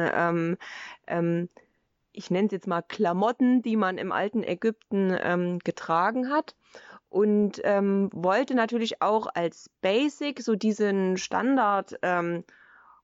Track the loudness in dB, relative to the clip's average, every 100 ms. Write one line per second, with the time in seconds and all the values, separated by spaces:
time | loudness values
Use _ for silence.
0 | 2 0 0 0 0 -4 -8 -16 -16 -16
1 | -6 -2 0 0 -2 -10 _ _ _ _
2 | _ -12 -2 0 0 -2 -4 -4 -4 -2
3 | 0 2 0 2 4 4 2 0 0 -2
4 | -2 -2 -2 -2 -2 -2 -2 -2 -4 0
5 | 0 0 0 0 0 -2 -4 -6 -2 0
6 | 0 0 -2 -2 -4 -10 _ -20 -20 -20
7 | _ 0 4 4 2 0 0 2 2 2
8 | 0 -2 0 2 2 0 0 0 -2 -2
9 | 0 0 -2 -2 -4 -4 -20 _ 0 2
10 | 0 -2 -6 -4 -2 0 0 2 2 2
11 | 2 0 -2 -2 2 2 2 0 -2 -4
12 | -2 0 0 -4 -8 -20 -20 -20 -20 -20